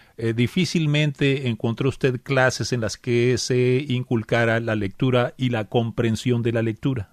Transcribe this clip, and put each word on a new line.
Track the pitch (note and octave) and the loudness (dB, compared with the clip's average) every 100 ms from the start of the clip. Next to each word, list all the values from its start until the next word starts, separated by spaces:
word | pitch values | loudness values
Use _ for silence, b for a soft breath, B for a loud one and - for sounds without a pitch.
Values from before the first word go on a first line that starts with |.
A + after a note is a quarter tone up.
| b - | b -6
eh, | A2+ | -2
difícilmente | A2+ A#2+ F#3 D#3+ F3 D3+ D3 D3+ C#3 C#3 C#3 B2+ | 0 0 0 0 0 0 2 0 0 0 0 -2
encontró | A2 A#2 A2+ C3+ | -2 -2 -2 -2
usted | - C3+ B2+ | 0 -2 -2
clases | - C3+ B2+ - A2+ | -2 2 2 0 -4
en | B2 | -4
las | A2 - | -4 -6
que | B2+ A#2+ B2 B2 | -2 2 2 0
se | - B2+ B2 B2+ C#3+ | 0 2 2 2 0
inculcara | B2 B2+ A#2+ A2 A#2 A2+ A2+ | -4 0 -2 0 2 2 2
la | A#2 | 0
lectura | G#2+ F#2+ - C3 B2 A#2+ - | -2 -2 -2 2 2 0 -2
y | B2+ | -2
la | A#2 | -2
comprensión | G#2+ B2 A#2 A2 A#2 G#2+ B2 A#2+ | -2 0 0 0 0 0 0 0
de | A#2 | 0
la | A#2 | 0
lectura. | A2+ G#2+ C#3 B2 - | -2 -2 -2 -4 -6